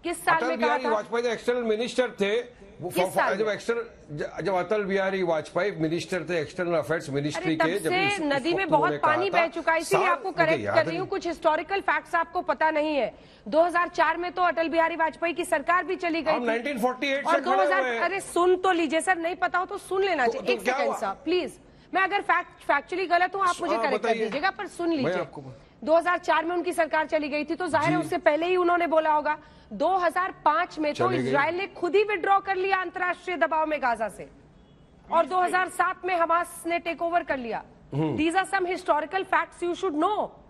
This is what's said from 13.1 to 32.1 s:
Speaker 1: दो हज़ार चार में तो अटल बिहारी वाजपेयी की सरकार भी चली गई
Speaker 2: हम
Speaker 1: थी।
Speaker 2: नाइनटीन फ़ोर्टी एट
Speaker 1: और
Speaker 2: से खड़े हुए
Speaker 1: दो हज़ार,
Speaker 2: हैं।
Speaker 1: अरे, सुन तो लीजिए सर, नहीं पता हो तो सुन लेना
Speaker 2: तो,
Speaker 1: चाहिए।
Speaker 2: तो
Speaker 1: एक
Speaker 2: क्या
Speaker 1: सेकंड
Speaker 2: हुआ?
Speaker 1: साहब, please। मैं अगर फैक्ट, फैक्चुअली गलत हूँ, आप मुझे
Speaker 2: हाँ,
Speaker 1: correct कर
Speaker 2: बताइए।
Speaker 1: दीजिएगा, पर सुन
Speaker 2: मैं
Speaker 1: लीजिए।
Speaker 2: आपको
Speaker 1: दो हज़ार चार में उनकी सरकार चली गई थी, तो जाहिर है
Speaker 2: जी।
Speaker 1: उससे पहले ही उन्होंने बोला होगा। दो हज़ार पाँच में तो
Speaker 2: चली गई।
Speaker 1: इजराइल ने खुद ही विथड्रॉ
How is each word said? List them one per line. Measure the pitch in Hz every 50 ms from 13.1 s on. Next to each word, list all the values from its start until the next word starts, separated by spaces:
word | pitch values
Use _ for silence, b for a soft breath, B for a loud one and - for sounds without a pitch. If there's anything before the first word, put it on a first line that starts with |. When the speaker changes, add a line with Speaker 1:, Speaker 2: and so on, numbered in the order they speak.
| - B B B B B B
Speaker 1:
दो | 214 226 311 339
हज़ार | 349 320 349 349
चार | 330 339 - 320 302 330
में | 330 349 359
तो | - 370
अटल | 359 349 311 330 330 330
बिहारी | 311 330 320 330 339
वाजपेयी | 311 320 320 - - 330 339 330
की | 349 359
सरकार | - 330 302 - - 339 359 359
भी | 370 370
चली | - - 349 311 330
गई | 277 311
Speaker 2:
हम | 311 294
Speaker 1:
थी। | 247
Speaker 2:
नाइनटीन | 233 220 233 226 285 294 233
फ़ोर्टी | 208 254 247 - 294
एट | 285 269 277 277
Speaker 1:
और | 302 339
Speaker 2:
से | 330
खड़े | 269 349 381
हुए |
Speaker 1:
दो | 381 381
हज़ार, | 294 - 370 262
Speaker 2:
हैं। | 254 233 226
Speaker 1:
अरे, | 339 339 381 392
सुन | - - - 349 349 359 370
तो | 359 370 381
लीजिए | 370 330 339 277 311 320
सर, | 311 370 370
नहीं | 339 330 330 359
पता | - 359 349 349 359
हो | 370
तो | 370 403
सुन | 381 - - 370 381 392
लेना | 392 349 294 247
Speaker 2:
तो, | 226
Speaker 1:
चाहिए। | 233 - 196
Speaker 2:
तो | 208 247
Speaker 1:
एक | 220 185
Speaker 2:
क्या | 233 254
Speaker 1:
सेकंड | 269 247 226
Speaker 2:
हुआ? | 226 -
Speaker 1:
साहब, | 226 196 196 - -
please। | 311 349 359 311 226 - - B B B B B B -
मैं | 359
अगर | 381 359 392 403
फैक्ट, | 330 - 339 349 349 -
फैक्चुअली | - - - - 302 285 277 - 359 349 381
गलत | 311 349 349 359 370 370
हूँ, | 392
आप | 381 359 339 -
मुझे | 349 349 -
Speaker 2:
हाँ, | - -
Speaker 1:
correct | - 254 240 190
कर |
Speaker 2:
बताइए। | 233 226 - 220
Speaker 1:
दीजिएगा, | 226 196 285 302 -
पर | 381 - 403
सुन | 339 - - 349 339
Speaker 2:
मैं | 330
Speaker 1:
लीजिए। | 285 247 170 -
Speaker 2:
आपको | - - - - 151 135 131 131 B B B B B -
Speaker 1:
दो | 240 311
हज़ार | 330 330 349 359
चार | 339 349 - 311 311 320
में | 330 359
उनकी | 349 320 359 320
सरकार | 285 330 294 - 311 311
चली | 285 339 311 302 294
गई | 277 294 302
थी, | - 330
तो | - 370
जाहिर | 339 269 - 294 330
है | - -
Speaker 2:
जी। | 311
Speaker 1:
उससे | 302 359
पहले | 349 - 330 294 302 330
ही | 349 370
उन्होंने | 359 359 339 349 349 349
बोला | 320 320 320 311 311 302
होगा। | 302 294 302 302 311 B B B B B B 220
दो | 190 277 330 381
हज़ार | 381 359 330 - 370 370 381 381 - -
पाँच | 311 294 320 359 349 - 320
में | 311 294 294
तो | - - 381
Speaker 2:
चली | 370
गई। | 262 254
Speaker 1:
इजराइल | - 269 277 285 311 339
ने | 359 392
खुद | 370 - - - 349 302
ही | 403 427
विथड्रॉ | 415